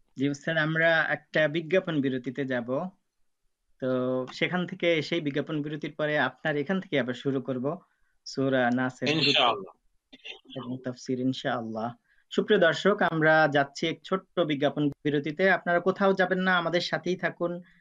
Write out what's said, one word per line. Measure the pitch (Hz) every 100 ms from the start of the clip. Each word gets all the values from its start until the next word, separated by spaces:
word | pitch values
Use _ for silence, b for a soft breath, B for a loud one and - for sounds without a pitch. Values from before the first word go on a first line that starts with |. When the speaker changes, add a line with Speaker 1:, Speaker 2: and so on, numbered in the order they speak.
| _ -
Speaker 1:
জি | 139
উস্তাদ, | 143 - 165
আমরা | 156 160 165 160 151
একটা | 147 - 165 156
বিজ্ঞাপন | 156 160 185 185 160
বিরতিতে | 135 131 127 127
যাব, | 135 123 117 131 185 - _ _ _ _ _ _ _ _
তো | 131 127 127 127 127
সেখান | - 160 180 170
থেকে, | 190 175 165
সেই | 143 170
বিজ্ঞাপন | 147 143 139 156
বিরতির | 147 151 -
পরে | - 151 151
আপনার | 131 - 160 147
এখান | 143 190
থেকে | - 143
আবার | 123
শুরু | 123 139 135
করব | 135 127 131 175 b b b b -
সূরা | - 135 131 120
নাসের | 123 127 - 131
গুরুত্ব | 156 135
Speaker 2:
ইনশাআল্লাহ। | 151 123 104 95 - _ _ _ - - - - 131
Speaker 1:
এবং | 123 127
তাফসীর | 127 123 - 127
ইনশাআল্লাহ। | 131 131 143 123 113 110 117 - _ _ _
সুপ্রিয় | - 196 208
দর্শক, | 170 147 190 202
আমরা | 180 160 156 156 156
যাচ্ছি | 143 139 - 165
এক | 156
ছোট্ট | - 190 - -
বিজ্ঞাপন | 160 139 139 143 147
বিরতিতে। | - 156 147 151 151 190
আপনারা | 175 180 175
কোথাও | 180 185 196
যাবেন | 190 180 185
না, | 185 180
আমাদের | 165 175
সাথেই | 175 156 175 180
থাকুন। | 170 156 170 175 180 b